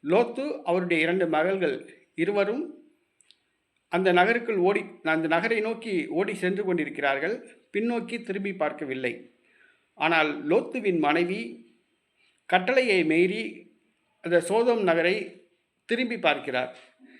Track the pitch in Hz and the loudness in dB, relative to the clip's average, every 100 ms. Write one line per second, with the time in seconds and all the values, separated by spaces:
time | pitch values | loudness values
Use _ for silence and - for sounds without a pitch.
0 | 143 185 233 - 285 - - 175 180 165 | 2 2 2 -2 -6 -6 -2 -2 0 0
1 | 160 185 170 156 170 190 170 131 - - | 2 0 0 0 0 0 -2 -4 -10 -20
2 | _ - 175 202 196 240 330 - - _ | _ -4 -2 0 0 -2 -6 -12 -20 _
3 | _ _ _ _ _ _ _ _ _ 175 | _ _ _ _ _ _ _ _ _ 0
4 | 190 175 190 233 233 208 180 202 - - | 4 4 4 2 0 2 2 2 -4 -8
5 | 156 160 160 165 214 226 214 226 226 185 | -2 0 2 0 0 -2 -2 -6 -4 -4
6 | 143 156 202 208 185 190 190 175 147 - | -2 -2 -2 -2 -2 -2 -2 -2 -2 -2
7 | 139 139 160 240 - - _ 202 233 233 | -2 0 -2 -6 -10 -20 _ -4 -2 -4
8 | 190 233 233 196 196 185 151 147 143 131 | -6 -10 -8 -6 -6 -2 -4 -4 -8 -4
9 | 127 - - _ _ _ _ _ _ _ | -4 -6 -14 _ _ _ _ _ _ _
10 | 156 165 156 143 147 190 - 254 208 175 | 2 2 2 -2 0 0 0 -4 -2 2
11 | 147 156 175 202 233 - - _ _ _ | 2 2 0 -2 -8 -14 -20 _ _ _
12 | _ _ _ _ _ 185 185 262 254 190 | _ _ _ _ _ 2 4 2 4 2
13 | 160 160 180 214 220 - - _ _ _ | 4 4 2 0 -8 -10 -20 _ _ _
14 | _ _ 170 175 175 208 240 233 190 165 | _ _ 0 2 2 2 4 2 2 4
15 | 165 208 190 - _ _ _ _ - 233 | 2 0 -4 -14 _ _ _ _ -6 -2
16 | 254 214 165 143 - 127 127 - - _ | -2 0 0 0 -2 -4 -4 -8 -20 _
17 | - - | -20 -20